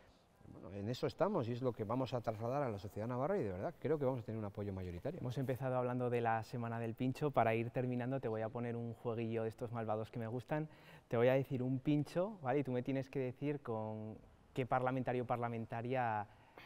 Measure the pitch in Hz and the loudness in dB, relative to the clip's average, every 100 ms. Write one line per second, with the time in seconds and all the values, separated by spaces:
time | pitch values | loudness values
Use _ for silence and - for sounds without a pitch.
0 | - - - - - - - 98 101 127 | -20 -20 -20 -20 -20 -16 -10 -6 -4 -2
1 | 143 - 175 196 113 120 127 - 104 123 | -2 2 2 2 0 0 0 0 0 0
2 | 131 127 117 107 117 139 135 101 104 - | 0 -2 -2 -2 -2 0 -2 -4 -6 -6
3 | 113 127 147 202 110 90 143 - 127 156 | -4 -2 0 0 0 -2 -4 -4 0 2
4 | 127 131 110 113 104 107 101 95 90 85 | 2 0 -2 -4 -4 -4 -4 -4 -4 -4
5 | 131 185 127 131 131 120 131 127 123 123 | -6 -4 -4 -2 -2 0 0 0 0 2
6 | 123 120 117 113 110 123 117 117 117 110 | 2 2 2 0 -2 -4 -4 -2 -4 0
7 | 127 - 151 131 113 113 117 131 123 123 | -2 0 2 6 6 4 2 0 0 0
8 | 123 135 120 110 110 120 120 117 117 110 | 0 -2 0 0 -2 -2 -4 -4 -6 -4
9 | 123 113 113 113 113 110 120 120 110 110 | -2 0 0 0 -2 -4 -4 -2 0 0
10 | 110 123 110 123 - 151 156 - - - | -2 -4 -4 -4 -2 -2 -2 -8 -20 -20
11 | - 117 123 135 131 131 127 131 151 147 | 0 6 8 6 4 0 0 2 4 4
12 | 143 170 190 202 131 143 131 123 127 135 | 2 0 0 -2 0 2 2 0 0 -2
13 | 131 143 127 120 139 147 - 110 110 110 | -2 -2 -2 -2 -2 -2 -2 -2 -2 -4
14 | 110 104 - - - - 123 131 127 131 | -8 -10 -16 -20 -8 -4 2 2 4 2
15 | 123 127 120 120 120 117 113 117 120 131 | 2 0 0 0 0 -2 -4 -4 0 0
16 | 120 107 101 - - - | 2 0 -4 -10 -20 -20